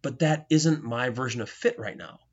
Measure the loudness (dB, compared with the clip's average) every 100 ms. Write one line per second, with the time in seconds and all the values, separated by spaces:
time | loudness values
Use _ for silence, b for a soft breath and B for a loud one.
0 | -6 0 2 2 4 4 4 2 -2 -2
1 | -2 -2 -4 -4 -8 -2 -2 -2 -10 -10
2 | -16 -18 _